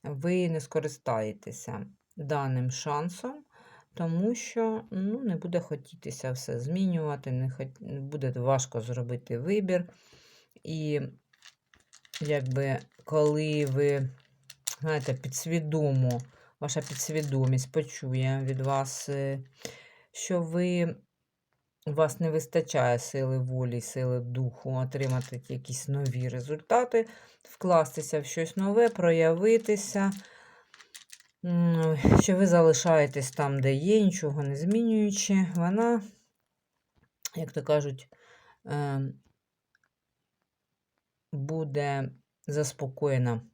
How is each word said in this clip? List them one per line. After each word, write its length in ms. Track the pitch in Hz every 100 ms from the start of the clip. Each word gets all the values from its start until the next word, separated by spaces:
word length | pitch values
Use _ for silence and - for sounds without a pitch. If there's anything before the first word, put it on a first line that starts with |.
Ви 440 | 143 139 165 180 175
не 120 | 160
скористаєтеся 1300 | - 160 151 - - 113 107 104 101 117 - 101 - _ _ -
даним 540 | 143 147 135 127 127
шансом, 720 | 127 151 147 170 175 247 294 _ _ - - _
тому 400 | - 165 165 202
що, 500 | 240 - 233 226 220 226
ну, 300 | 190 196 233
не 160 | 247 165
буде 240 | 175 170
хотітися 720 | 170 143 - - 147 131 131
все 280 | 127 - 123
змінювати, 720 | 131 185 190 170 151 139 135
не 160 | 127 131
хот-, 520 | 131 135 - - 139
буде 300 | 139 147 135
важко 500 | 127 123 135 - 120
зробити 580 | 113 123 120 123 - 117
вибір. 500 | 151 208 185 180 175 _ _ - _ _ _ _
І 360 | - 160 151 147 131 131 _ _ - _ _ _ _ - _ -
якби 580 | 147 147 131 131 139 131 - _
коли 600 | - 156 151 151 156 151 143
ви, 440 | 131 143 143 131 - _ _ _ - - -
знаєте, 340 | 156 151 135
підсвідомо, 1040 | 131 131 - 165 165 151 156 151 131 127 120 131 _ _ _
ваша 200 | 147 156
підсвідомість 920 | 147 131 - 156 147 135 131 131 -
почує 680 | 156 151 - 135 127 131 135
від 160 | 135 135
вас, 480 | 135 135 135 - -
е, 320 | 139 139 135 131 _ - - - _ _
що 300 | - - 175
ви, 540 | 165 170 180 175 165 - _ _ _ _ _ _ _ _ -
у 60 |
вас 280 | 147 156 -
не 100 | 165
вистачає 680 | 156 156 170 160 147 123 120
сили 400 | - 135 131 131
волі, 420 | 127 127 127 120
сили 400 | - 131 127 123
духу 540 | 120 123 127 - 131
отримати 680 | 127 131 139 135 127 127 127 -
якісь 400 | 127 131 127 -
нові 400 | 139 135 123 123
результати, 800 | 123 131 151 - 226 247 233 226 - - _
вкластися 800 | - - 185 170 143 - 151 156
в 60 | 139
щось 300 | - 165 -
нове, 320 | 196 214 233
проявитися, 1200 | 226 175 165 160 165 208 226 226 208 - 202 196 196 - - - - _ - - - - - _ _
м, 540 | 175 175 170 165 160 156 - -
що 160 | - 185
ви 100 | 190
залишаєтесь 840 | 170 165 160 175 160 147 143 131
там, 300 | - 143 139
де 140 | 131
є, 260 | 135 170 214
нічого 420 | 196 170 151 143
не 140 | 139 139
змінюючи, 880 | 175 220 233 220 208 202 - 196 180
вона, 480 | 170 170 202 233 233 196 _ _ _ _ _ _ _ _ _ _ _ - -
як 160 | 151
то 100 | 156
кажуть, 460 | 139 151 143 135 - _ _ - _ _
ем, 560 | - 143 143 139 135 - _ _ _ _ _ _ _ _ _ _ _ _ _ _ _ _ _ _ _ _ _
буде 800 | 143 139 160 151 143 143 139 135 - _ _ -
заспокоєна. 960 | 147 143 - 135 - 147 131 123 113 -